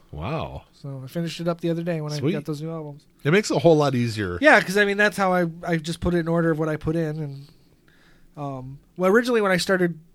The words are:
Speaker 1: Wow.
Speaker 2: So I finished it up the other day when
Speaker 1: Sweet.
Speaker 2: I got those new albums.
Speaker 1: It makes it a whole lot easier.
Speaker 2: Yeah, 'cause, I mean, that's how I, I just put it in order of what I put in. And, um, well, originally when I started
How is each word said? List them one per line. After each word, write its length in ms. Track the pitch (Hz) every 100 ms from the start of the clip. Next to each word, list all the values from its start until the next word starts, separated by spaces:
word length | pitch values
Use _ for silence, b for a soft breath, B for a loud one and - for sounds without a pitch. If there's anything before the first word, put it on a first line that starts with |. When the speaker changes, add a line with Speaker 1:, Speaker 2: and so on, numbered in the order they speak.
| -
Speaker 1:
Wow. 500 | 73 82 127 67 67 -
Speaker 2:
So 280 | _ 143 135
I 60 | 131
finished 320 | 170 170 -
it 80 | 170
up 120 | 170
the 100 | 170
other 120 | 165
day 180 | 170 160
when 120 | 151
Speaker 1:
Sweet. 180 | 147 147 -
Speaker 2:
I 20 |
got 60 |
those 180 | - 147
new 80 | 160
albums. 340 | 165 151 143 _ _
Speaker 1:
It 80 | 139
makes 180 | 190 214
it 60 | 185
a 40 |
whole 160 | 165 156
lot 180 | 143
easier. 440 | 127 117 107 95 87
Speaker 2:
Yeah, 200 | 302 220
'cause, 160 | 180 202
I 80 |
mean, 120 | 202 202
that's 180 | 208 202
how 160 | 190
I, 140 | 180 170 165 175
I 100 | 165
just 220 | 165 165
put 140 | 180
it 40 | 175
in 100 | 165
order 220 | 170 165
of 80 | 151
what 100 | 156
I 80 | 151
put 180 | 160
in. 240 | 165 156 156
And, 300 | 147 139 139 - _ _ _ b b b b 151
um, 420 | 143 131 131 139 _ -
well, 140 | 185
originally 300 | 220 247 233
when 100 | 202
I 60 | 180
started 420 | - 185 175 156 -